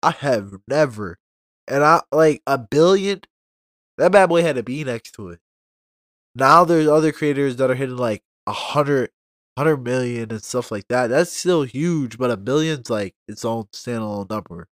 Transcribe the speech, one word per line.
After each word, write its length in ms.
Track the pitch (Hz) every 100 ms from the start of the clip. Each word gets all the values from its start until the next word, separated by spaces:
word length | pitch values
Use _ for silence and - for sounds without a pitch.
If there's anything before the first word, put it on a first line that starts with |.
I 100 | 156
have 440 | 165 143 120 98 98 -
never." 520 | 139 151 107 98 85 _ _ _ _ -
And 160 | 135
I, 180 | 147 165 -
like, 300 | 147 160 147 -
a 100 | 135
billion, 640 | 113 143 170 196 196 196 - _ _ _ _ _ _ -
that 120 | 160
bad 180 | 196 185
boy 120 | 170
had 160 | 170 131
a 60 |
B 200 | 113 135
next 280 | 143 117 -
to 180 | - 98
it. 100 | 85 _ _ _ _ _ _ _ _ _
Now 320 | 120 131 160 175
there's 220 | 170 156
other 240 | 151 156
creators 460 | 147 151 139 139 123
that 120 | 131
are 60 | 127
hitting, 220 | 135 127
like, 260 | 120 104 _ _ -
a 60 |
hundred, 560 | 104 - 147 143 143 123 _ _ _ _ -
hundred 260 | 151 147
million 480 | 123 127 123 120 113
and 100 | 110
stuff 300 | - 127 117
like 160 | 107 -
that. 200 | 123 123
That's 240 | 131 175
still 320 | - 175 175
huge, 540 | 135 127 165 165 127 113
but 140 | 123
a 60 | 113
billion's, 520 | 101 139 160 151 120
like, 240 | 110 98 _ -
its 160 | 107
own 220 | 117 113 107
standalone 560 | - - 117 107 104 95
number. 380 | 107 95 85 85